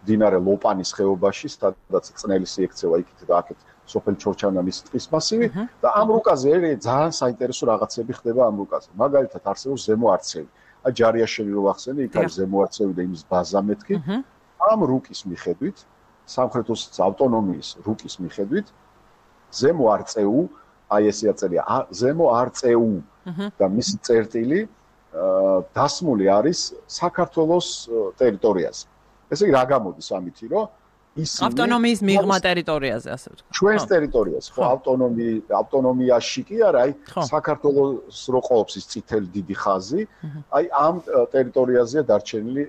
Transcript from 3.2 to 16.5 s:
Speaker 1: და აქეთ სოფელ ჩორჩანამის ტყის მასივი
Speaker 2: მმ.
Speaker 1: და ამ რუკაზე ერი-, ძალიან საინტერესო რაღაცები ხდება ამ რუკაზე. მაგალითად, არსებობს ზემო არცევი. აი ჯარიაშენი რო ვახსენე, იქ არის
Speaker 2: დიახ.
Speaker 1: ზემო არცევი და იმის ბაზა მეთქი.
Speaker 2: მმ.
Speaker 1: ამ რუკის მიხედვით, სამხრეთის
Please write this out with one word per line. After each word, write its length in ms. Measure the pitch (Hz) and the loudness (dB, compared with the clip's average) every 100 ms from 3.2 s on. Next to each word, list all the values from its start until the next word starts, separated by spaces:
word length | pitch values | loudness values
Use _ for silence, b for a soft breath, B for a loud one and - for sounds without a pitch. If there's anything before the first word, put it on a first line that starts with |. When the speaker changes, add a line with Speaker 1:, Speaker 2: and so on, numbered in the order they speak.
Speaker 1:
და 120 | 87 87 | 0 0
აქეთ 240 | - - _ b | 0 -16 _ b
სოფელ 340 | _ 110 - 98 | _ -4 -4 -2
ჩორჩანამის 640 | 104 95 101 95 90 - | -4 -2 -2 0 -2 -6
ტყის 240 | - 127 - | -8 -8 -2
მასივი 400 | 156 - 226 233 | -2 0 0 -2
Speaker 2:
მმ. 200 | 170 240 _ | -4 -10 _
Speaker 1:
და 120 | 233 | 0
ამ 180 | 214 220 | 2 2
რუკაზე 400 | 220 - 151 135 | 2 4 2 4
ერი-, 260 | 170 170 131 | 4 2 -2
ძალიან 360 | 117 131 160 | 0 0 0
საინტერესო 520 | 151 127 117 123 127 127 | 0 -2 -2 -4 -2 0
რაღაცები 460 | 107 107 - 113 120 | 0 -2 -4 -8 -6
ხდება 260 | 117 117 | -2 2
ამ 120 | 120 104 | 2 0
რუკაზე. 320 | 98 - - | -4 -6 -6
მაგალითად, 500 | 92 135 139 - - | -2 2 2 0 -4
არსებობს 380 | 98 98 131 135 | -6 -6 -6 -6
ზემო 240 | - 110 117 | -2 2 2
არცევი. 400 | - - 82 76 b b b 131 | 2 -2 -12 -14 b b b -6
აი 60 | |
ჯარიაშენი 600 | 117 113 113 110 - 104 | 2 2 2 -2 -2 -4
რო 100 | 101 | 0
ვახსენე, 360 | 98 95 - 143 | 0 -2 -8 -6
იქ 140 | 127 107 | -4 -2
არის 160 | 92 | -2
Speaker 2:
დიახ. 80 | 90 | -2
Speaker 1:
ზემო 180 | 95 98 | -2 0
არცევი 340 | 95 - 101 | 0 0 -4
და 80 | 90 | -2
იმის 200 | 90 87 | -6 -8
ბაზა 360 | - 90 87 98 | -4 -2 0 -2
მეთქი. 340 | 101 101 - 196 | -2 -4 -4 -4
Speaker 2:
მმ. 240 | 139 214 269 _ _ _ | -2 -6 -6 _ _ _
Speaker 1:
ამ 200 | 190 220 | 2 2
რუკის 380 | 156 131 - - | 2 0 -4 -14
მიხედვით, 560 | 98 85 - 87 160 - _ _ _ _ - | -12 -8 -6 -4 -6 -8 _ _ _ _ -10
სამხრეთის 540 | - 127 | -2 -2